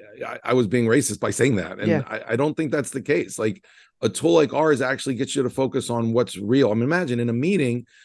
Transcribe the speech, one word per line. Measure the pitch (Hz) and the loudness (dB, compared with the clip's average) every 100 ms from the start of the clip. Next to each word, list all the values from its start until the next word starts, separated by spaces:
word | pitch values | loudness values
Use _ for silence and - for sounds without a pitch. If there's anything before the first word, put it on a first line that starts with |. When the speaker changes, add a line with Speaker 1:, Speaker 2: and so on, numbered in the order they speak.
| - 117 | -20 -14
Speaker 1:
to. | 117 | -12
Speaker 2:
I, | 120 | -8
I | - | 0
was | 127 107 | 2 2
being | 123 113 | 2 4
racist | 127 - 101 | 4 2 -2
by | 107 | -4
saying | - 127 104 | 0 2 2
that. | 87 92 | -2 -4
And | 107 | 0
Speaker 1:
Yeah. | 151 - | 0 -2
Speaker 2:
I, | 113 - | -8 -4
I | 117 | 0
don't | 147 151 | 0 -2
think | 156 | -2
that's | 147 127 | -2 -4
the | 135 | -6
case. | 110 160 95 - | -2 -2 -2 -4
Like, | 110 95 _ _ _ _ | -4 -4 _ _ _ _
a | 117 | -4
tool | - 160 | 0 4
like | 165 143 | 4 4
ours | 139 156 135 | 2 2 2
actually | 131 135 139 | 0 -4 -4
gets | 117 131 | -4 -4
you | 143 | -2
to | 123 | -2
focus | - 131 131 - | -2 -2 -2 -4
on | 120 113 | -2 0
what's | 113 113 92 | 0 0 -2
real. | 101 135 117 | 0 4 4
I | |
mean, | 110 | 2
imagine | 123 170 160 120 | 0 0 0 -2
in | 120 | -2
a | |
meeting, | 117 156 196 127 123 120 _ | 0 0 0 0 -2 -6 _